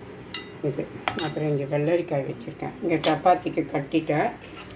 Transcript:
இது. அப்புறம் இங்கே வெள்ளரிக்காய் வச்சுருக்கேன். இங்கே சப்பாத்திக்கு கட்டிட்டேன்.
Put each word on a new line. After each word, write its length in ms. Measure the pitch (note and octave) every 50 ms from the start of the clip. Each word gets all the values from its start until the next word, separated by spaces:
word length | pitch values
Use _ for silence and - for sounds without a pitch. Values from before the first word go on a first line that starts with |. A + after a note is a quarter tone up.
| - - - - - - - - - - - - - D3
இது. 140 | - D#3 D#3+ - - - - - - - D#3+
அப்புறம் 220 | D3+ - D#3 D3+ D3+ D3
இங்கே 140 | C#3 C#3+ C#3 C#3+
வெள்ளரிக்காய் 520 | D3 D3 D#3 F3 E3+ E3 E3+ D#3+ C#3 C3 C#3+
வச்சுருக்கேன். 440 | - - - - - - C#3+ - - - -
இங்கே 140 | E3+ E3+ D3+ - E3
சப்பாத்திக்கு 540 | D#3 D3 - F#3 F3 - - D3 - F3 D3+ - -
கட்டிட்டேன். 580 | D3 C#3+ - - D#3+ D#3 - D3+ D3+ F#3 A#3+ - - - - - - - - -